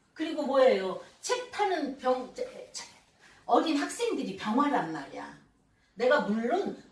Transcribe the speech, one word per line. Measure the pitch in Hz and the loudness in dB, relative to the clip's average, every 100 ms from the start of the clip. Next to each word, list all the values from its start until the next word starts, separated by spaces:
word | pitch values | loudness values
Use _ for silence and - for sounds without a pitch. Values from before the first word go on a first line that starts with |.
| _ | _
그리고 | - 320 302 | -8 -6 -4
뭐예요? | 254 269 254 196 190 185 - _ | 2 6 6 6 0 -6 -12 _
책 | - 494 - | -4 -4 -4
파는 | - 415 330 277 262 | -2 0 0 -4 -2
병-, | 254 254 - - - - - - - - _ _ - - - | 0 0 -4 -8 -10 -12 -16 -16 -16 -20 _ _ -20 -14 2
어린 | 247 320 285 | 2 4 0
학생들이 | - - 466 - 190 190 | -2 -2 -2 -2 -4 -6
병화란 | 214 247 285 220 165 | 0 2 2 0 -2
말이야. | 156 - 247 233 - _ _ _ _ _ | -6 -10 -14 -14 -18 _ _ _ _ _
내가 | - 247 294 | -2 2 4
물론 | 196 220 233 370 - - - | 2 -2 0 0 -2 -8 -6